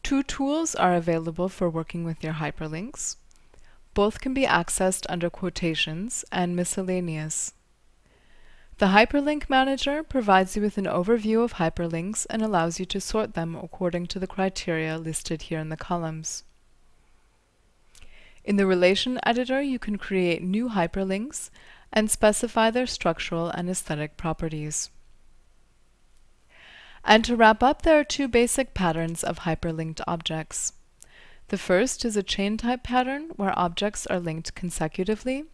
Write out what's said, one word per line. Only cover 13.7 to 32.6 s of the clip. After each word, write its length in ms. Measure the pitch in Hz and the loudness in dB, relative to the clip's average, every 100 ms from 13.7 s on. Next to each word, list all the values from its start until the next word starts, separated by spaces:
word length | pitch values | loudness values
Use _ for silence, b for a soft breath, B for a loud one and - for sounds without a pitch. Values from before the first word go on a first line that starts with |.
| - 180 175 175 | -4 -2 -2 -4
to 100 | 185 | -6
the 80 | 185 | -6
criteria 720 | - 190 190 - 160 160 160 | -2 -2 -2 -4 -2 -2 -4
listed 460 | 160 156 - 160 | -6 -6 -6 -8
here 160 | - 160 | -6 -6
in 100 | 156 | -6
the 80 | 160 | -8
columns. 680 | - 175 165 160 160 - - _ _ _ _ _ _ _ _ _ _ _ _ _ _ b b b b b | -4 -4 -4 -6 -10 -12 -14 _ _ _ _ _ _ _ _ _ _ _ _ _ _ b b b b b
In 120 | - 202 | 0 2
the 100 | 190 | 4
Relation 540 | 185 180 190 254 254 | 6 6 4 0 -2
Editor, 380 | - 233 247 269 | 0 0 0 0
you 160 | 285 254 | 0 -4
can 220 | - 202 | -4 -6
create 420 | - 190 180 165 | -2 0 2 0
new 280 | 180 202 247 | 0 -2 0
hyperlinks 840 | 208 170 196 190 196 254 - - B B B B | 0 0 0 -2 -2 -4 -10 -14 B B B B
and 160 | 220 214 | 0 0
specify 600 | - 214 208 - - 226 | 4 4 4 0 2 4
their 160 | 233 254 | 2 -2
structural 640 | - 175 165 - 170 170 | 0 0 0 -4 -2 -2
and 200 | - 175 | -4 -4
aesthetic 480 | 185 - 156 151 - | -4 -4 -4 -4 -4
properties. 720 | 165 156 165 156 151 151 - - - - - - _ _ _ _ _ _ _ - - _ _ B B B B B | -4 -2 -4 -4 -6 -6 -8 -12 -20 -20 -20 -20 _ _ _ _ _ _ _ -20 -20 _ _ B B B B B
And 220 | - 220 226 | 6 6 6
to 100 | 240 | 6
wrap 280 | 220 220 | 8 8
up, 180 | 254 302 | 4 4
there 180 | 330 302 | 4 4
are 40 | |
two 240 | 285 - 277 | 4 -2 2
basic 480 | 233 240 - 262 - | 4 4 2 -2 0
patterns 480 | 180 160 165 170 | 0 2 -2 -4
of 160 | - 165 | -6 -4
hyperlinked 640 | 170 160 170 160 160 156 - | -2 -2 -4 -4 -6 -6 -4
objects. 680 | 170 - 160 156 - - - _ _ B B B B - | -4 -4 -6 -6 -6 -8 -8 _ _ B B B B -6
The 100 | 202 | -6
first 480 | - 180 254 - 240 | 2 4 4 0 -2
is 100 | 208 | -2
a 60 | |
chain 360 | 190 - 202 | -2 -2 -2
type 260 | 220 | 0